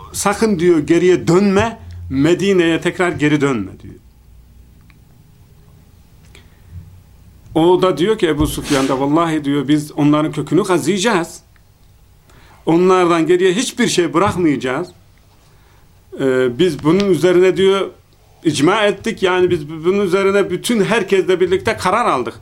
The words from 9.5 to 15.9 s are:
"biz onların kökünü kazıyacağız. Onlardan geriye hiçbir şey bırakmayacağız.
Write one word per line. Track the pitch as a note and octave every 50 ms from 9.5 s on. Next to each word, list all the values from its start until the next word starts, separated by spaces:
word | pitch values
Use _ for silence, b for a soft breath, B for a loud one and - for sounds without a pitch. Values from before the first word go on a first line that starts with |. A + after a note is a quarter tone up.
| C#3+ C#3+ C3 B2+
"biz | D3+ D3+ D3 - -
onların | - D3 D3 D3 D3+ D#3 D#3 D3+
kökünü | D#3 C#3+ - D3+ E3+ G#3+
kazıyacağız. | F#3+ F3+ D#3+ B2 D3+ G3+ F3+ F#3+ A#3+ G#3+ E3 E3+ - - - - _ _ _ _ _ _ _ _ _ _ _ - _ _ _ b b b b b b b b b
Onlardan | - D#3+ E3+ F3+ F#3 F#3 F#3 F3+ E3+ F3 E3 D#3+
geriye | D3+ F3+ F3 F#3 F#3 E3+
hiçbir | G#3+ B3+ - - - A3+ E3+
şey | - F#3 E3+ D3+ C3+
bırakmayacağız. | E3+ F#3+ G#3 F3+ F3 F3+ D#3 C#3 A#2 A#2 C3 B2+ D3 F3+ - - _ _ _ _ _ _ _ b b b b b b b b b b b b